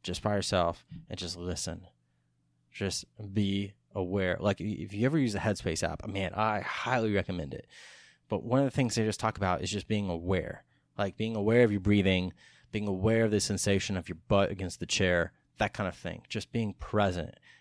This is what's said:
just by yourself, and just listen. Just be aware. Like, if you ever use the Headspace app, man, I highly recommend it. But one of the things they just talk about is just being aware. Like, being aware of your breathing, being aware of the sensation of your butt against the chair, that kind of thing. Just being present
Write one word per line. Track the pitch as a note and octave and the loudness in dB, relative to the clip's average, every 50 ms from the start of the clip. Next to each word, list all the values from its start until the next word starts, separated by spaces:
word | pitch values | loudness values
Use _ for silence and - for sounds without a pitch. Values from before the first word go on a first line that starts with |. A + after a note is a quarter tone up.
just | - - F3+ - | -8 -8 -8 -4
by | - G#2+ G#2 | -2 0 0
yourself, | G2+ F#2+ - - F#2 F2 E2+ E2+ - - _ - - - _ | 0 0 2 2 2 2 2 0 -4 -12 _ -18 -18 -12 _
and | - - | -10 -8
just | F2+ E2+ - | -8 -10 -8
listen. | E2+ F2 F2+ F2 - - F2 E2 F2+ F#2 - _ _ _ _ _ _ _ _ _ _ _ _ _ _ _ _ | -6 -6 -6 -4 -4 -6 -8 -8 -10 -14 -20 _ _ _ _ _ _ _ _ _ _ _ _ _ _ _ _
Just | _ - G2+ F#2+ - - - _ _ - G#2+ G2+ F#2+ | _ -6 -4 -4 -4 -6 -10 _ _ -16 -14 -4 0
be | G#2+ G#2 G2 G2 G2 G2+ G2+ G2+ _ _ _ _ | 0 2 2 2 0 -2 -4 -8 _ _ _ _
aware. | G#2 F#2 F2 F#2 G2+ F#2+ F2+ F2 - | -6 -4 -2 0 0 2 0 0 2
Like, | - G#2 G2 - | 0 0 0 0
if | - G#2+ G#2 - - G2 G2+ | -4 -6 -6 -6 -8 -8 -2
you | G2+ A#2 | 0 0
ever | C3+ D3+ D#3+ | 2 2 2
use | C3+ A#2 G2+ | 0 0 0
the | G2+ | 0
Headspace | - B2+ G2 - - G2 E2 - - | 0 0 -2 0 -2 -4 -2 -2 -2
app, | E2 E2 - - | -4 -4 -6 -10
man, | G#2+ G2+ G2 F#2+ F2+ - | -6 -4 -4 -4 -4 -2
I | - G#2+ A2 G#2+ G2+ | 0 0 0 0 -2
highly | - - - - - A#2+ B2+ B2 A2+ A2 G2+ | -4 -6 -8 -6 -2 0 0 2 2 2 2
recommend | G2 F#2+ - F#2+ F2 D#2 C#2 - | 0 0 0 -4 -4 -4 -6 -8
it. | - - _ - - - - - - - - _ _ _ _ | -12 -12 _ -20 -20 -20 -20 -20 -20 -20 -20 _ _ _ _
But | G#2+ F#2+ - | -6 -4 -2
one | A2+ B2 C3+ | 0 2 2
of | C#3 | 2
the | C3 | 2
things | - C#3+ C3 A#2 G#2 | 2 0 0 2 2
they | A#2 A2 | 2 0
just | G#2+ G#2 - | 0 0 0
talk | - A2 - | -2 -2 0
about | - G2 F#2 F2+ D2+ | 0 0 0 0 0
is | - F2+ | -2 -2
just | F#2+ G2+ - | -4 -4 -2
being | - A2 G#2 G2+ F#2+ | -2 -2 -2 0 -2
aware. | F2 E2 E2+ F#2 F#2+ F2+ - - - - _ _ _ _ _ _ _ | -4 -4 0 0 0 0 0 -4 -10 -12 _ _ _ _ _ _ _
Like, | - G2+ G2 - | -2 -2 -2 -2
being | - A2 A2+ A2+ | -4 -4 -4 -2
aware | G#2+ G2+ G#2+ A2+ B2 B2 | 0 2 4 6 6 6
of | A2 | 6
your | G2+ G2+ | 4 2
breathing, | F2+ G#2 G#2 G#2 F#2 F#2+ F#2+ F#2 F2+ F#2 - _ - - - - _ _ | 4 4 6 6 6 6 4 4 2 -2 -6 _ -20 -20 -20 -20 _ _
being | - G#2 G#2 | -6 -4 -2
aware | G#2 F#2+ F#2 F#2+ A2 A2+ A2+ A2+ | -2 -2 0 2 2 4 4 4
of | G#2+ | 4
the | G#2 G#2 | 2 2
sensation | - - G#2 F#2+ - G#2 G2 F#2+ - - G2+ | 0 0 -2 0 2 2 2 2 2 -2 -4
of | F#2 E2 - | -4 -4 -6
your | F2 E2 _ | -12 -12 _
butt | _ G#2+ G2 G2+ - | _ 4 4 4 2
against | G2+ F#2+ G2 F2+ - - | 0 -6 -6 -8 -6 -8
the | - | -6
chair, | - - - G2 F2+ F2 E2+ E2 - _ _ _ _ _ - | -4 0 2 4 4 4 4 2 0 _ _ _ _ _ -2
that | G#2+ G2+ - | -2 -2 0
kind | - G#2 | -4 -6
of | F#2 - | -6 -6
thing. | - - F2+ E2+ F2 - | -6 -10 -10 -10 -10 -12
Just | _ - A2+ - _ | _ -8 -8 -8 _
being | - A#2 A2+ G#2 F#2 | -4 -4 -4 -4 -6
present | _ - - - G#2+ G2+ G2 F2+ F2+ D#2 - - _ _ - - - | _ -10 -2 2 2 2 2 0 -2 -6 -8 -12 _ _ -20 -20 -20